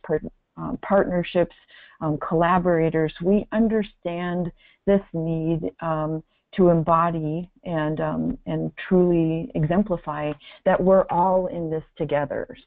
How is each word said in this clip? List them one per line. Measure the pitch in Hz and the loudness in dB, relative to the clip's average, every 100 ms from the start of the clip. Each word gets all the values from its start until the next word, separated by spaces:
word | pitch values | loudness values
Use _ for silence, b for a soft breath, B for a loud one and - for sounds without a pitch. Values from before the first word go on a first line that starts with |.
| - | -4
par-, | 156 165 _ _ - | -4 -4 _ _ -12
um, | 160 - | -10 -8
partnerships, | - 196 196 180 170 180 170 - _ B B B | 0 2 2 -2 -2 0 -2 -4 _ B B B
um, | 160 151 | -4 -4
collaborators. | - 165 170 180 180 165 160 160 156 - | -2 0 2 2 2 2 2 0 -2 -2
We | 170 208 - | 0 0 0
understand | 214 226 220 208 _ 175 170 180 175 175 - b b - | 0 2 0 -2 _ -8 -6 -4 -4 -4 -8 b b 0
this | 196 196 | 0 0
need, | 165 160 165 160 165 180 - | -6 -2 -2 -2 -2 -4 -8
um, | 170 156 156 156 - _ _ - | -4 -4 -4 -6 -10 _ _ 2
to | 180 | 4
embody | 170 160 165 170 170 156 160 175 _ - | 4 4 2 2 -2 -4 -6 -8 _ -6
and, | 165 151 156 | -4 -4 -4
um, | 156 160 160 - - | -4 -4 -4 -6 -6
and | 160 160 - - | -6 -6 -8 0
truly | 185 180 170 160 160 165 | 4 4 4 2 -2 -4
exemplify | 170 151 170 208 170 - 147 151 147 B B - | -4 0 0 0 -2 -6 -8 -6 -8 B B 0
that | 185 | 2
we're | 180 190 - | 6 6 4
all | 175 185 185 180 | 2 2 2 0
in | 175 165 | -4 -6
this | 160 - - | -6 -8 -8
together. | 151 147 143 110 - - | -2 -2 -2 -6 -8 -12